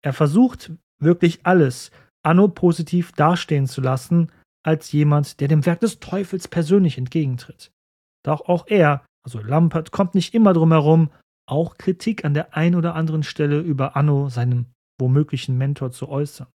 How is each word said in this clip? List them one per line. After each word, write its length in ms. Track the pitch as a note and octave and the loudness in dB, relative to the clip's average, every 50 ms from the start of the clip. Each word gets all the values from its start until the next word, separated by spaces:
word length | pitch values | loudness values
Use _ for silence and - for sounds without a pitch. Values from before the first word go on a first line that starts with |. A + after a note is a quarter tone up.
Er 100 | - C#3+ | -6 -8
versucht 600 | C3 - D#3 C#3+ D3 G#3+ B3+ B3 - - - - E3 - _ _ _ _ | -2 0 0 2 4 2 2 2 0 -8 -18 -18 -18 -20 _ _ _ _
wirklich 400 | D3 D#3+ F3 F3 F3 E3+ - _ _ | 0 0 2 2 2 0 0 _ _
alles, 460 | F3 F#3 F3+ D3+ C3 B2 - - - _ _ _ _ _ _ | 2 2 4 2 2 -2 -8 -16 -20 _ _ _ _ _ _
Anno 260 | - D#3 E3 F3+ G3+ G3+ | 0 2 4 4 4 2
positiv 640 | - - - F3 D#3+ - D#3+ - F3 F3+ E3+ - | 0 0 0 0 0 0 -4 -4 -2 -4 -4 -4
dastehen 540 | _ - D3+ D#3+ F3+ E3+ - - D#3 C#3+ C3+ | _ 0 2 2 2 0 -2 -4 -2 -2 -2
zu 140 | C3 - - | -4 -4 -4
lassen, 500 | C3 C3 B2+ B2+ - - E3+ E3+ E3 - _ _ _ _ _ _ | -4 -2 -4 -4 -4 0 0 0 0 -2 _ _ _ _ _ _
als 300 | _ D#3 D#3+ D#3 - - | _ -2 -2 -2 -2 -4
jemand, 480 | - D3 D3+ D3 D3 D3 C#3+ - - - | 0 2 2 4 2 2 0 -2 -6 -6
der 80 | C#3+ C#3 | 0 2
dem 180 | D#3 D#3 C#3 | 2 2 2
Werk 140 | F3 E3+ - | 0 0 0
des 180 | A3+ A3 - _ | -2 -4 -4 _
Teufels 500 | - - - G3 G3 - - F3+ - - | -12 -8 -6 -6 -6 -6 -8 -10 -10 -6
persönlich 480 | - E3+ E3 D3 F#3+ G3+ F#3 D#3+ - | -4 -4 0 2 2 2 2 2 0
entgegentritt. 720 | - B2+ B2 - E3 D3+ C3+ B2+ B2 - - - _ - _ _ _ _ _ _ _ _ _ _ _ _ | -4 -10 -4 -4 -2 -2 -2 -4 -8 -12 -18 -20 _ -20 _ _ _ _ _ _ _ _ _ _ _ _
Doch 240 | D3 D3+ D3 - - | -6 -6 -4 -2 -2
auch 180 | F3+ E3+ - - | -2 -2 -2 0
er, 360 | G#3 G3+ D#3+ D3 C#3+ C#3 _ _ _ _ _ | 2 4 4 4 2 0 _ _ _ _ _
also 160 | B2 - A2+ | -14 -14 -12
Lampert, 500 | G#2+ A2+ C#3 D#3+ E3+ D#3+ - E3 D#3+ - | -6 -2 0 2 2 2 0 -4 -6 -4
kommt 240 | - - G3 F3 - | -2 -2 -2 0 0
nicht 180 | F#3+ F3 - | -2 -4 0
immer 200 | - A3+ A3 G3+ | 0 4 4 4
drum 200 | F3+ E3 D#3+ E3 | 4 4 4 4
herum, 380 | D#3+ D#3 C#3+ D3+ E3 E3 D#3+ D3 _ _ _ _ _ _ _ | 4 4 4 4 4 4 2 0 _ _ _ _ _ _ _
auch 300 | - C3+ D3+ E3+ - _ | -6 -4 -4 -4 -4 _
Kritik 480 | - - F#3+ F3+ _ - A3+ G#3 - - | -6 -6 -6 -6 _ -6 -6 -6 -4 -4
an 100 | D3+ C#3+ | -2 -2
der 220 | D3+ E3 _ - | -2 -4 _ -4
ein 180 | D3+ D#3+ F3 F3 | 0 0 2 2
oder 200 | F3 D#3+ E3+ E3 | 0 -2 -2 -4
anderen 280 | D#3+ D#3+ D#3+ D#3 D#3 | -4 -4 -2 -2 -4
Stelle 380 | C#3+ - - - D3+ D3 D3 D3 | -6 -6 -4 -4 -2 0 0 -2
über 360 | E3 E3+ D3+ C3+ C3 C#3+ - | -2 -4 -4 -2 -4 -4 -2
Anno, 340 | C#3 D3 D3+ C#3+ C#3 C#3+ C#3 | 0 0 2 2 0 -2 -4
seinem 360 | A#2+ B2 B2 B2 B2 A#2+ A#2+ - _ _ _ _ _ - | -4 -4 -2 -2 -2 -2 -4 -8 _ _ _ _ _ -4
womöglichen 600 | B2+ B2+ C3 D3 D3+ - - B2+ - - B2+ B2+ | -2 0 2 2 0 0 -6 -8 -6 -4 -4 -2
Mentor, 320 | C3+ C#3 D3 - C3+ B2+ | -2 -4 -4 -6 -8 -10
zu 180 | B2+ - C3+ - | -10 -12 -12 -8
äußern. 380 | - C#3 D3 C#3+ - - B2+ _ _ | -6 -6 -6 -8 -10 -18 -20 _ _